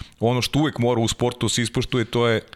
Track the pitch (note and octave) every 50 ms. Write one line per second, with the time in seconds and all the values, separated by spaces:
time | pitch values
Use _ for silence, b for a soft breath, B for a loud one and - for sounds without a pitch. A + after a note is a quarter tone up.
0 | B B B - G#2+ A#2 B2 B2 - - - C#3+ D#3 D3 - - A#2 A#2+ B2 A2+
1 | A#2 G#2+ - - B2 B2 - - A#2 G2+ - B2 A#2 - - B2+ G#2+ - - B2
2 | A2 - - A#2+ A#2 A#2 A2+ G#2 - - -